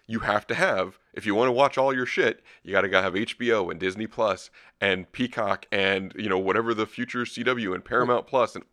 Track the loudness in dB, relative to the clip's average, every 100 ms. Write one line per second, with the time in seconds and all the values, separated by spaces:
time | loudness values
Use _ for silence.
0 | -8 -6 0 0 0 -2 0 0 -2 -6
1 | _ -8 -2 2 2 4 4 4 0 0
2 | -4 0 0 0 _ -20 -2 0 4 2
3 | 2 -2 -4 -4 0 2 0 -2 -4 -4
4 | -10 -2 -2 -2 -8 -20 -20 _ 0 0
5 | -4 -4 -4 -2 -2 -2 -2 0 2 0
6 | -2 -8 -2 0 2 0 0 -2 -2 -4
7 | -8 -6 -6 -4 -2 0 -2 -4 -2 0
8 | 2 0 0 0 0 -2 -10